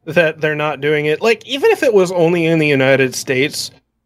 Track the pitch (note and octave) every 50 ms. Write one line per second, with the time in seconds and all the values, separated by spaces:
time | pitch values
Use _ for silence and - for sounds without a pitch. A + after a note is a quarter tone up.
0 | _ E3 D3+ E3+ F3 D#3 D#3 D#3 D#3 D#3 D3+ D3+ D3+ D3+ D3 B2+ C#3+ D3 D3+ D3
1 | D3 D3+ D#3 D3+ F3 A3+ A#3 A3 - - B3+ C#4 E4 A4+ G#4+ - D#4+ C#4 G#3+ G3
2 | F#3 E3+ F#3 F3 E3 E3 F3+ F3 E3 D#3+ E3 D#3+ D3+ D3 C#3+ C3+ C3 C3 C3+ C3+
3 | C3+ B2+ B2 - - - C3+ B2+ C#3 D3+ - - - - - _ _ _ _ _
4 | _